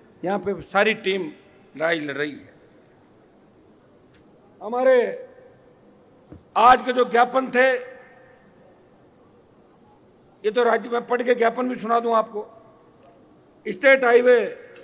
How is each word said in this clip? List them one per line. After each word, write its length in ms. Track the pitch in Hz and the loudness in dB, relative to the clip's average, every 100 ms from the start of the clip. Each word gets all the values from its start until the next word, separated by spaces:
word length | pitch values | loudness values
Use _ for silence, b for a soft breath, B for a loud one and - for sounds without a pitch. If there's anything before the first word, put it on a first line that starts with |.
| - - | -20 -10
यहाँ 140 | 170 202 | -6 -4
पे 220 | 196 180 | -4 -8
सारी 340 | - 196 214 | -4 0 0
team 380 | 214 190 196 156 - _ _ _ 135 | -2 -4 -4 -6 -12 _ _ _ -6
लड़ाई 240 | 165 165 | -4 -4
लड़ 140 | 147 | -6
रही 160 | 135 147 | -6 -8
है। 240 | 127 - - _ _ _ _ _ _ _ _ _ _ _ _ _ _ _ _ _ _ _ - | -10 -20 -20 _ _ _ _ _ _ _ _ _ _ _ _ _ _ _ _ _ _ _ -16
हमारे 680 | 208 247 262 254 208 - - - - _ _ _ _ _ _ _ - - _ 190 | -8 0 4 4 2 -6 -14 -20 -20 _ _ _ _ _ _ _ -20 -20 _ 2
आज 260 | 240 254 | 4 4
के 100 | 254 | 2
जो 120 | 247 | -2
ज्ञापन 460 | 247 226 247 262 254 | 0 0 0 -2 -2
थे, 220 | 247 262 247 - - - - - - _ _ - _ _ _ _ _ _ _ _ _ _ _ _ _ _ _ _ _ | 0 0 0 -8 -20 -20 -20 -20 -20 _ _ -20 _ _ _ _ _ _ _ _ _ _ _ _ _ _ _ _ _
ये 60 | 208 | -4
तो 140 | 247 | 0
राज्य 240 | 233 226 233 | 2 0 -2
में 180 | 233 - | -6 -4
पढ़ 160 | 247 | -4
के 120 | 240 | 0
ज्ञापन 340 | 240 226 240 254 | 0 0 0 -6
भी 120 | 240 | -6
सुना 200 | 214 233 | -2 -2
दूं 160 | 233 220 | 0 0
आपको। 300 | 220 208 - - - _ _ _ - _ _ _ _ _ 214 | -2 -8 -14 -20 -20 _ _ _ -20 _ _ _ _ _ -12
स्टेट 360 | - 277 269 | 0 2 4
हाईवे 600 | 240 240 247 233 196 - - - | 4 4 6 4 2 -8 -20 -20